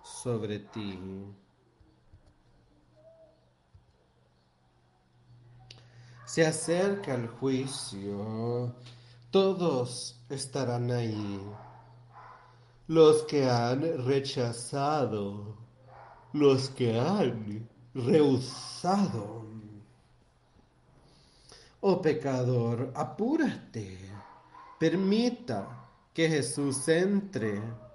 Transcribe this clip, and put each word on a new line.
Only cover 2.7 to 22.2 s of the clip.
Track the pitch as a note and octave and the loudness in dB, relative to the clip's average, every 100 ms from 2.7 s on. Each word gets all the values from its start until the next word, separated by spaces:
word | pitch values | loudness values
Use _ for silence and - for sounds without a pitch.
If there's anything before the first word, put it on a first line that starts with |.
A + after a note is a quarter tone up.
| _ _ D#5 D#5+ E5 D#5+ _ _ _ _ - _ _ _ _ _ _ _ _ _ _ _ _ _ _ - - - - - - - - - - | _ _ _ -20 -20 -20 _ _ _ _ -20 _ _ _ _ _ _ _ _ _ _ _ _ _ _ -20 -20 -20 -20 -20 -20 -20 -20 -20 -20
Se | - - | -6 2
acerca | D#3+ D#3 - F3 G3 G3 - | 2 2 -2 0 2 0 -2
el | B2 A2+ | -4 -4
juicio, | - C3+ C3 C3 - - G2 G2+ G2+ G#2+ A2 A#2 A#2+ B2 B2 - - - - - | -2 -2 0 -2 -8 -10 -8 -8 -6 -6 -4 -2 -2 -4 -8 -20 -20 -20 -20 2
todos | F#3+ F#3+ F3 E3+ C#3 - - - - - | 4 4 2 0 0 -2 -6 -12 -16 -10
estarán | C#3 - C#3+ B2 A#2+ A#2+ | -8 -6 -4 -2 -2 0
ahí. | B2 A2+ G#2+ G2+ G2 G2+ G#2 - - - - - - - - - - - - - | 0 -2 -4 -4 -6 -8 -14 -18 -20 -20 -20 -20 -20 -20 -20 -20 -20 -20 -20 2
Los | D#3+ D#3 D3+ | 8 10 8
que | - D3 C3 | 4 2 4
han | A#2+ A#2 C3 E3 C3 | 4 2 0 0 -2
rechazado, | B2 C#3 C3+ C#3 A#2 A2+ - C#3+ C#3 D#3 A#2+ G#2 G2+ G#2 G#2 A#2 - - - - - - - | 2 0 0 -2 -2 -4 -6 -2 0 2 0 -2 -4 -6 -12 -14 -18 -20 -20 -20 -20 -20 -8
los | D3 C#3+ C3+ B2+ | 4 6 6 2
que | - A#2+ A2+ | 0 2 2
han | C#3+ G#3 C#3 A2 G#2 G#2+ A#2 - - | 2 2 2 0 -8 -8 -12 -20 -10
rehusado. | C3+ A#2+ D#3 C#3+ B2 - - - - F3 G3+ F#3 A#2 G#2 A2+ - A2 - - - _ _ _ _ _ _ _ _ _ _ - _ - _ _ - - - _ | -4 4 6 6 4 0 -10 -12 -4 0 2 2 -2 -8 -10 -12 -14 -16 -18 -20 _ _ _ _ _ _ _ _ _ _ -20 _ -20 _ _ -20 -20 -20 _
Oh | G3 F3+ | 2 4
pecador, | E3 C#3 | 2 0